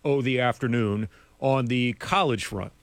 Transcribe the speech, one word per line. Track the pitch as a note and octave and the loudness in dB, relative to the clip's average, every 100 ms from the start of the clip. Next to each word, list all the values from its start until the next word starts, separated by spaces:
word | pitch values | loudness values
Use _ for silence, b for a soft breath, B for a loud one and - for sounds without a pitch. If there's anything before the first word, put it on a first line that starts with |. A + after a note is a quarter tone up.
of | D3+ C#3+ | 0 0
the | B2+ B2+ | 0 0
afternoon | B2 - B2 A#2+ G#2+ G#2 G#2+ b b b | 0 0 0 0 0 0 -4 b b b
on | C3+ C3+ A#2+ | 0 0 2
the | B2 B2 | 0 0
college | A#2 - F#3+ E3 A2 | -2 -2 0 2 0
front. | - G2+ G2 _ | -4 -8 -8 _